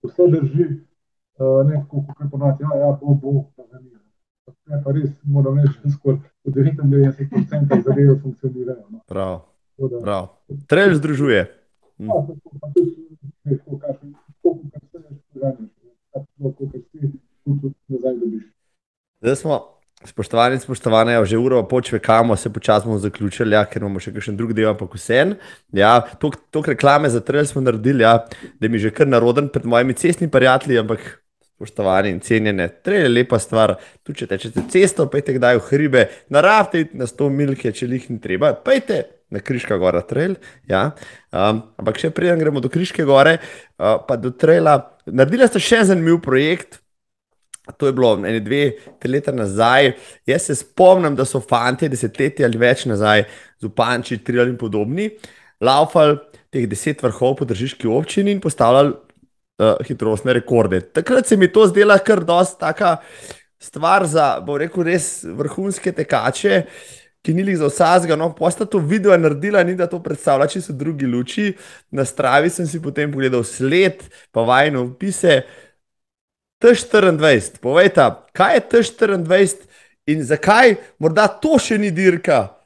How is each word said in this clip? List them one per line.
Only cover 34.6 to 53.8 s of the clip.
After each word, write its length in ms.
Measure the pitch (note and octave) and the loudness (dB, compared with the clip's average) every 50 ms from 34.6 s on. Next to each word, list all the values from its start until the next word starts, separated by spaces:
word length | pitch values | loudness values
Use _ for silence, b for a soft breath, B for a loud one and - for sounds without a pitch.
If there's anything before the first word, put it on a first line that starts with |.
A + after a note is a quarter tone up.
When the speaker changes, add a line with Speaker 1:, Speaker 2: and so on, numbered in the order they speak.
| - - | -8 -2
Speaker 2:
cesto, 360 | - F3+ G3 F#3 - - D#3 | 2 2 2 2 2 -2 -4
pejte 260 | C#3 - D3 C#3 - C3 | -2 -2 -6 -4 -4 -4
kdaj 240 | B2+ B2 B2 B2 | 0 2 2 2
v 80 | A#2 - | 2 0
hribe, 380 | - - C#3+ D3+ D3 C3 B2+ - B B B B | 0 -2 0 0 2 2 2 2 B B B B
naravite 520 | B - C#3+ D#3+ F#3+ G#3+ A3 G3+ G#3 - E3+ | B 0 2 4 4 4 4 2 0 -2 -4
iti 180 | D#3 D#3 - | -4 -4 -6
na 80 | B2+ B2+ | -10 -10
sto 220 | A2+ - - D3 C#3+ | -10 -4 -4 -2 -2
milj, 280 | C#3 C#3 D3 C#3 C#3 C3+ - A#2+ G#2 | 0 -2 -2 -2 -4 -4 -4 -6 -6
če 120 | - - | -6 -6
lih 200 | A#2+ B2+ B2+ - | -6 -6 -8 -8
ni 80 | - B2 | -10 -12
treba, 360 | A2 - - F#3 F#3 D3 D3+ - | -12 -6 -6 -4 0 0 0 0
pejte 460 | F#3+ - - C4+ C4+ C4+ - G#3 D3 A#2+ - _ _ _ | -2 0 0 0 0 0 -4 -4 -6 -6 -8 _ _ _
na 140 | _ - G#2 | _ -12 -12
Kriška 380 | - - C3+ A#2+ - - G#2+ | -8 -6 -6 -6 -4 -4 -4
gora 220 | F#2 F2+ F#2 E2+ F2 | 0 0 0 0 0
trail, 360 | F2+ - - B2 D#3 F#3+ F#3+ - B B B B | -4 -4 -4 -4 -4 -4 -6 -8 B B B B
ja. 320 | B - F#2 F#2+ G#2 D3 D3 B B B B B B | B -4 -2 -2 -2 -2 -4 B B B B B B
Am, 320 | B - - F#2+ G#2 G#2+ A2 A2+ _ _ | B -4 0 0 0 0 -2 -6 _ _
ampak 260 | - - G#2+ G#2+ - | -8 -6 -6 -4 -4
še 100 | - D#3+ | -6 -6
preden 280 | D#3+ - E3 F3+ F3 E3 | -4 -2 0 0 0 0
gremo 220 | D#3+ D3+ C#3+ C#3 | 0 -2 -2 -2
do 80 | B2 B2+ | -6 -4
Kriške 340 | - E3 F#3 F3+ - - D#3+ | -4 -4 -4 -4 -4 -4 0
gore, 300 | C#3 C#3 C3+ C#3 D#3 E3 | 4 4 6 6 6 4
eh, 640 | D#3+ - - - - - _ _ _ E2+ G#2 A2 - | 2 -4 -14 -20 -20 -20 _ _ _ 0 0 0 0
pa 160 | - - C3 | -2 -4 -6
do 160 | A#2+ G#2+ B2+ | -4 -4 -8
traila, 460 | B2 - - D#3 E3 F3 E3 D3+ D3 C3+ - - _ _ _ | -4 0 2 4 4 4 4 4 2 2 0 -6 _ _ _
naredila 440 | - F2 B2+ C3 C#3 F#3 B3 C4 | -6 2 2 2 2 4 4 4
sta 120 | A#3 - G3+ | 4 4 0
še 240 | - - A#3 A3+ A3 | 0 2 2 4 4
zanimiv 380 | F#3 F#3+ F3 D#3+ E3 E3+ E3+ | 4 4 2 4 2 2 2
projekt, 580 | - C#3 C3 C3 C#3+ D#3 F3 F3 - _ - - _ _ _ _ _ _ _ _ _ _ _ _ _ _ - _ _ - | 0 0 0 0 2 0 -2 -4 -6 _ -20 -20 _ _ _ _ _ _ _ _ _ _ _ _ _ _ -20 _ _ -20
to 140 | - _ D3 | -8 _ -2
je 80 | C#3 C3+ | -2 2
bilo 220 | B2 B2+ A#2 G#2+ | 2 4 4 2
ene 220 | G2 G2 F#2 A2+ A2+ | 2 0 -4 -4 -4
dve, 240 | G#2 G2+ C3 C#3+ C#3+ C3+ A2 B B B B | -4 -2 -2 0 0 -2 -4 B B B B
tri 180 | _ - B2 | _ -8 -4
leta 200 | C3 D3 C#3+ - | -4 -4 -4 -4
nazaj. 600 | C3 B2+ A2 G2 F#2+ G#2 A2+ A#2 C3 C3+ C#3+ C3 B2 B B B B B B | -4 -4 -4 -4 0 2 2 4 4 4 4 2 0 B B B B B B
Jaz 180 | - C3 - - | -2 -2 -2 -2
se 120 | - D3+ | -4 -6
spomnim, 580 | - - _ _ - F#3 F#3 F#3+ F#3 F3 D3+ C#3+ | -6 -8 _ _ 4 6 6 8 6 4 -2 0
da 120 | B2+ C3 | -2 -4
so 140 | - - C3+ | -2 -2 -6
fantje 500 | - - B2 A#2 A#2+ B2 B2+ B2+ E3+ D3+ | -4 -2 -2 0 0 -2 -2 -2 -4 -4
desetletje 560 | C3+ A2+ - G#2+ - - C3+ - - - C#3 | -4 -4 -6 -6 -2 -2 -4 -2 0 0 -2
ali 120 | A#2 A2 | 0 0
več 280 | A2+ A#2+ B2 C3 C3+ - | 2 2 2 2 0 -2
nazaj, 400 | C3 A2 G2+ G#2+ G#2 G#2+ G#2+ G2+ B B B B B B | -4 -2 0 2 4 4 2 2 B B B B B B
Zupanči, 600 | B - G#2+ - - | B -10 -8 -2 -2